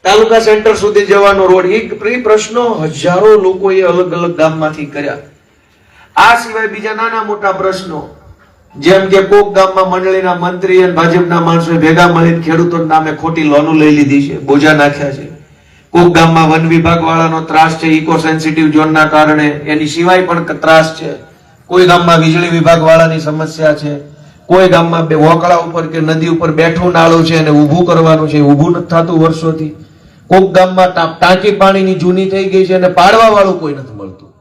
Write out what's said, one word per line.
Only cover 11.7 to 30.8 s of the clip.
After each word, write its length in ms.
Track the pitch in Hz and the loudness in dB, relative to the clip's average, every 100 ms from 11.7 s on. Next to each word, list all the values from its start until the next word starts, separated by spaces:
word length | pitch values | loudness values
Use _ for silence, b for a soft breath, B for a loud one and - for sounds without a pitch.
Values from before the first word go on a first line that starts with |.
| 160 | 0
ભેગા 300 | 156 160 175 | 2 2 2
મળીને 340 | 165 170 165 | 2 0 0
ખેડૂતોના 420 | 156 165 170 165 | -2 -2 -2 -2
નામે 280 | 160 156 156 | -2 -2 -2
ખોટી 300 | 139 165 160 | -6 -6 -2
લોનો 300 | 151 143 156 | 0 0 2
લઈ 180 | 156 151 | 2 2
લીધી 320 | 147 139 139 139 | 2 2 0 -2
છે, 100 | - | -6
બોજા 340 | 135 143 156 | 0 2 2
નાખ્યા 380 | 151 143 143 143 | 2 0 -2 -8
છે. 160 | 139 - - b b b b b | -8 -14 -20 b b b b b
કોક 180 | 170 175 | 2 2
ગામમાં 420 | 165 165 165 156 | 4 2 2 2
વન 180 | 160 165 | 0 2
વિભાગ 340 | 165 165 170 | 0 2 0
વાળાનો 360 | 165 165 160 160 | 0 -2 -2 -4
ત્રાસ 380 | 160 156 160 - | -2 0 2 0
છે, 80 | 165 | 0
ઇકો 320 | 156 156 165 | 0 0 -2
સેન્સિટિવ 520 | 165 160 156 156 156 | -2 -2 -2 0 2
ઝોનના 340 | 151 156 156 | 2 2 2
કારણે, 440 | 151 151 151 151 147 | 2 2 2 2 -2
એની 380 | 147 - 151 151 | -4 -6 -4 -4
સિવાય 360 | 160 175 185 | -2 0 0
પણ 220 | 180 170 | 0 -4
ક-, 160 | 165 151 | -6 -4
ત્રાસ 340 | 156 160 160 | -2 0 -2
છે. 160 | - - - - b b b _ | -8 -12 -12 -18 b b b _
કોઈ 200 | 180 180 | 0 2
ગામમાં 340 | 175 170 165 | 2 2 2
વીજળી 280 | 160 165 175 | 2 0 0
વિભાગ 340 | 165 156 170 | 0 2 2
વાળાની 380 | 156 165 160 160 | 4 4 2 -2
સમસ્યા 540 | 151 156 156 - 156 | -6 -6 -8 -2 -2
છે, 240 | 147 147 143 - b b b - | -2 -6 -10 -14 b b b 0
કોઈ 220 | 180 185 | 2 4
ગામમાં 380 | 175 170 165 156 | 2 0 -4 -2
બે 80 | |
વોકળા 420 | 156 156 165 175 170 | 0 2 2 2 0
ઉપર 300 | 165 165 156 | -2 -6 -6
કે 140 | 160 | -4
નદી 280 | 156 160 170 | -2 -2 -2
ઉપર 220 | 165 165 | -2 -2
બેઠું 420 | 156 165 165 180 | 0 0 0 -2
નાળું 320 | 170 165 165 | 2 2 2
છે, 120 | 160 165 | 2 0
એને 140 | 151 | 2
ઊભું 360 | 147 147 165 175 | 2 2 2 2
કરવાનું 420 | 165 160 160 156 | 2 2 2 0
છે, 120 | 147 | 0
ઊભું 320 | 143 143 160 | 2 2 2
નથી 140 | 175 - | -2 -2
થતું 320 | 165 165 160 | -2 0 0
વર્ષોથી. 560 | 160 160 160 160 151 - b b b b - | 0 0 -4 -4 -8 -12 b b b b 0
કોક 200 | 185 185 | 2 4
ગામમાં 440 | 185 185 185 | 2 2 2